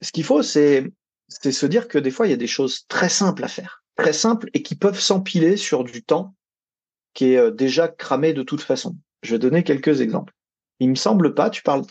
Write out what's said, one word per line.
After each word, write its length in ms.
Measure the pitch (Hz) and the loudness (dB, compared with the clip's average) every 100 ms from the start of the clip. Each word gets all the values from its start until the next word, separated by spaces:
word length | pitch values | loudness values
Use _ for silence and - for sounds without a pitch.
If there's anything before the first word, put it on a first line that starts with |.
ce 100 | - | -10
qu'il 140 | - 151 | -4 0
faut, 160 | 285 | 2
c'est, 500 | - 151 147 139 135 - _ _ - | 2 4 4 4 0 -10 _ _ -20
c'est 240 | - 143 | -6 -4
se 120 | 131 143 | -2 0
dire 220 | 202 233 | 0 0
que 100 | 151 | -2
des 140 | 131 | -2
fois, 160 | 131 220 | 0 0
il 40 | |
y 20 | |
a 40 | 123 | 0
des 80 | 120 | -2
choses 420 | - 135 - - | -2 -4 -4 -6
très 180 | - 175 | -2 0
simples 380 | - 196 - - | 0 0 -2 -6
à 20 | |
faire, 380 | - 185 - _ - | -10 -16 -18 _ -2
très 160 | 240 | 0
simples 380 | - 226 226 - | 2 0 0 -2
et 100 | - | -6
qui 120 | - 151 | -6 0
peuvent 240 | 202 196 | 0 0
s'empiler 560 | - 190 190 180 160 202 | 0 0 0 2 2 2
sur 300 | - 135 120 | 0 -4 -4
du 180 | 120 | -8
temps 320 | - 160 190 - _ _ _ _ _ _ _ | -2 -2 -2 -14 _ _ _ _ _ _ _
qui 200 | - 131 | 0 2
est, 40 | 127 | 4
euh, 140 | 117 | 4
déjà 380 | 110 135 135 165 | 2 -2 0 0
cramé 440 | - - 135 160 | -2 -4 0 0
de 80 | 147 | 0
toute 200 | 131 147 | -4 -6
façon. 340 | - 135 - - _ _ | -4 -4 -4 -12 _ _
Je 120 | - | -4
vais 60 | 113 | -2
donner 240 | 127 160 | 2 2
quelques 360 | 175 139 156 143 | 2 0 2 0
exemples. 320 | 117 113 - _ _ _ _ - | 0 -4 -8 _ _ _ _ -2
Il 100 | 127 | 0
me 60 | 131 | 2
semble 400 | 202 214 156 - | 2 4 2 2
pas, 140 | 202 | 0
tu 120 | - | 0
parles, 240 | - 139 139 | -2 -2 -2